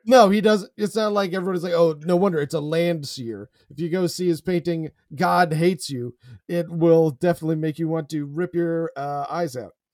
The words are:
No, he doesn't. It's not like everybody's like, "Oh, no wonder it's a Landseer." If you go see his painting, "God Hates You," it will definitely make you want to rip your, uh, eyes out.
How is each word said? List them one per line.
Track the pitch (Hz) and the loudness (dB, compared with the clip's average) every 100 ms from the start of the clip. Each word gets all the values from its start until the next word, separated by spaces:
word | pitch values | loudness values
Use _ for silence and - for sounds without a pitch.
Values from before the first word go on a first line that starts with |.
| 220 | 6
No, | 254 202 | 8 8
he | 208 | 6
doesn't. | 208 214 196 - | 4 2 -2 -6
It's | 208 220 | -4 -2
not | 214 | -2
like | 208 190 | -2 -2
everybody's | 190 185 170 | -4 -4 -4
like, | 180 | -2
"Oh, | 170 170 151 | 2 2 2
no | 160 175 | 0 2
wonder | 202 160 | 2 0
it's | 143 | -2
a | 160 | -4
Landseer." | 147 165 175 165 139 - 113 101 104 _ _ | -2 0 0 -2 -6 -10 -10 -10 -14 _ _
If | 139 | -8
you | 165 | -4
go | 185 175 | 0 -2
see | - 180 | 0 -2
his | 160 | -2
painting, | - 175 175 165 156 _ _ 139 | -2 -2 -2 -4 -6 _ _ -4
"God | 175 175 175 | 0 2 2
Hates | 156 175 190 - | 2 2 0 -6
You," | 131 120 - 127 110 - | -8 -8 -12 -20 -20 -6
it | 170 160 | -4 -4
will | 165 165 165 160 | 0 4 6 4
definitely | 127 180 165 156 160 | 0 -2 0 -2 -2
make | 156 151 | -2 -4
you | 165 | -4
want | 160 147 | -4 -6
to | 156 143 | -6 -6
rip | 151 175 | -6 -4
your, | 170 170 165 165 139 | -2 -2 -2 -4 -6
uh, | 143 143 143 | -8 -6 -6
eyes | 165 165 123 | -4 -4 -6
out. | 95 _ _ | -14 _ _